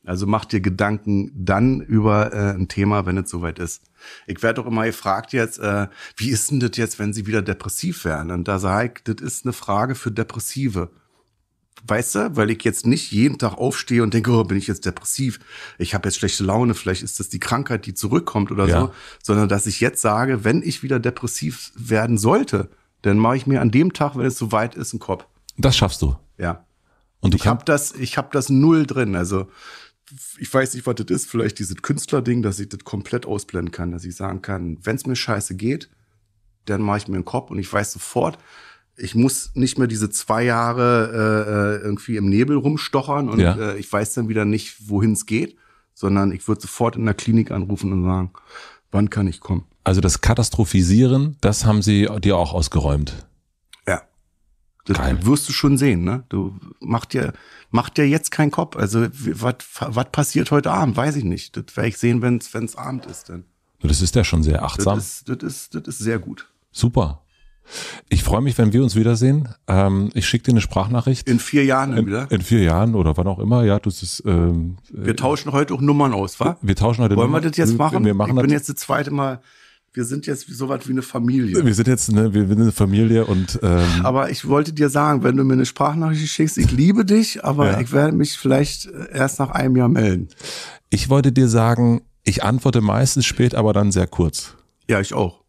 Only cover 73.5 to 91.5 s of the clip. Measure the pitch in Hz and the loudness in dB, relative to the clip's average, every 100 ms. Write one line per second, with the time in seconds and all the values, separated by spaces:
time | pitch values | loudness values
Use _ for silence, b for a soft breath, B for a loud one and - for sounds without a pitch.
73.5 | 123 113 101 107 - 90 - - 85 85 | 4 4 2 0 -6 -8 -6 0 2 2
74.5 | 85 85 90 _ 107 98 110 131 147 147 | 0 -2 -8 _ -6 -4 -2 -2 -2 -2
75.5 | 139 147 123 143 147 139 101 98 - 143 | 0 0 0 2 4 2 0 -4 -2 -4
76.5 | 175 98 95 110 117 113 101 120 156 160 | -2 -2 2 2 2 2 4 2 2 0
77.5 | 147 113 117 151 131 107 101 104 127 135 | 2 2 2 2 2 2 2 2 2 2
78.5 | 147 - 139 - 135 143 143 139 123 b | 2 -2 -10 -4 -4 -2 -4 -4 -6 b
79.5 | b b b _ - 120 139 151 135 - | b b b _ -8 -6 -6 -6 -8 -10
80.5 | 120 135 135 131 131 127 120 120 131 117 | -8 -4 -4 -2 -4 -4 -2 0 2 2
81.5 | 90 139 101 117 127 - 107 110 101 98 | 2 4 4 4 2 4 4 4 4 4
82.5 | 104 113 - 98 101 113 113 110 95 92 | 4 4 4 2 4 4 4 4 0 0
83.5 | - 101 87 87 87 92 131 135 - - | 0 4 4 4 2 2 2 0 -4 2
84.5 | 143 151 151 147 143 151 139 123 131 135 | 2 2 0 2 4 2 4 2 4 4
85.5 | 131 127 - 143 156 160 156 156 - 156 | 4 2 0 0 2 0 0 -2 0 0
86.5 | - - 123 160 208 196 208 220 - - | 4 2 6 4 4 4 4 2 -2 -2
87.5 | 143 117 101 120 139 151 - 147 - 139 | 2 2 2 2 2 2 2 0 0 2
88.5 | 131 143 - - 147 175 143 135 - 135 | 2 2 -4 -12 -14 -10 -2 -2 -2 -4
89.5 | - 131 127 120 113 107 92 90 B B | 0 2 4 4 4 2 2 -4 B B
90.5 | B B B _ 107 127 139 135 123 127 | B B B _ -2 2 4 4 4 4